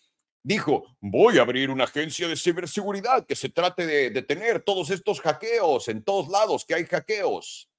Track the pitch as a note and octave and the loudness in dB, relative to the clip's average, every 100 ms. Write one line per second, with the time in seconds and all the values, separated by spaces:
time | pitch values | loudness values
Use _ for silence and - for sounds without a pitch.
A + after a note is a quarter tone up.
0 | _ _ _ _ C3 G#3 - A#2 - _ | _ _ _ _ -2 0 2 0 -2 _
1 | G2+ A#2+ A3+ D3+ A#2+ B2+ C3+ C3 A#2+ D3 | -2 6 8 8 4 2 -2 0 -2 -2
2 | D#3 D3 E3+ D#3 F3 E3+ E3+ G#3 G3+ G3+ | -4 -4 -4 -2 0 -2 -4 -6 -4 -4
3 | A#3 C4 - C3 C3+ - F3+ F3+ E3 D3 | 0 0 0 -6 -4 -2 -2 -2 0 0
4 | B2 B2+ - D#3+ A3+ E3+ G3+ F#3+ D3+ F#3 | 0 -2 -4 -2 -2 0 0 -2 -2 -4
5 | G#3+ F#3 D#3+ C#3+ A3 A#3 E3+ B2 A#2 A2 | -2 -2 -2 -2 -2 0 2 2 -2 -4
6 | F#3+ G3 D3+ G3 G#3+ E3 - E3 E3 E3+ | -2 -2 0 0 2 0 -2 -4 -2 -4
7 | - G#3+ D#3+ F2 - - - | -4 -2 -2 -4 -8 -16 -20